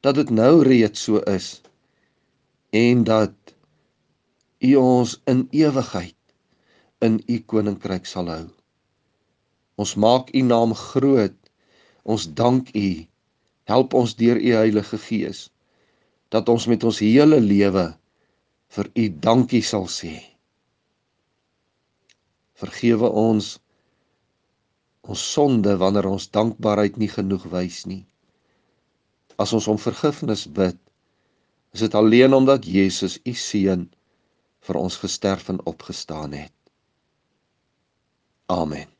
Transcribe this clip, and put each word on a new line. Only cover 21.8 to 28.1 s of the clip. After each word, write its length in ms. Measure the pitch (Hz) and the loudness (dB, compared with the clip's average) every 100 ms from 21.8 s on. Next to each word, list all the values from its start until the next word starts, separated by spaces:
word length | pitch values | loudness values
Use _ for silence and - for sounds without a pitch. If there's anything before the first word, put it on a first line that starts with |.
| _ _ _ _ _ _ _ _ | _ _ _ _ _ _ _ _
Vergewe 480 | 95 - 117 117 117 | -16 -2 0 2 0
ons 480 | 104 110 107 95 - _ _ _ _ _ _ _ _ _ _ _ _ _ _ | 0 0 0 -4 -16 _ _ _ _ _ _ _ _ _ _ _ _ _ _
ons 180 | - 101 - | -14 -10 -4
sonde 400 | - 147 120 101 98 | 0 2 2 0 2
wanneer 280 | 95 101 95 | 0 0 -2
ons 180 | 95 - | -6 -4
dankbaarheid 680 | 104 113 - 107 104 104 101 | -2 -2 -2 -2 0 0 -2
nie 100 | 107 | -6
genoeg 360 | - 95 95 85 | -4 -4 -6 -6
wys 320 | 90 90 - 92 | -8 -8 -10 -14
nie. 180 | 95 92 | -16 -18